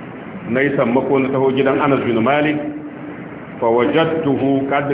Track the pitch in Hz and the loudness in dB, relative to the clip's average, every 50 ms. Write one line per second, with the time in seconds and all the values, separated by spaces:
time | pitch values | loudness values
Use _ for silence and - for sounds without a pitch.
0 | - - - - - - - - - 104 117 131 139 143 139 147 131 117 120 131 | -14 -14 -14 -14 -14 -14 -14 -10 -6 -4 -2 0 0 0 2 0 0 2 2 0
1 | 131 143 139 135 131 127 139 131 131 135 127 135 131 135 - - 151 139 139 117 | 2 2 2 2 2 2 0 2 2 2 2 2 2 2 2 2 2 2 2 2
2 | 104 117 113 113 113 131 143 151 147 156 147 - - - - - - - - - | 2 0 0 2 2 4 4 2 2 0 0 -2 -4 -6 -8 -10 -10 -12 -14 -14
3 | - - - - - - - - - - - - 123 117 117 120 120 - - 156 | -14 -14 -12 -12 -14 -14 -14 -14 -16 -14 -8 -2 0 2 2 4 2 2 2 2
4 | 165 160 160 - - 143 131 117 135 139 135 135 139 139 139 143 139 139 | 2 2 0 0 0 0 0 2 2 2 2 2 0 0 0 0 0 0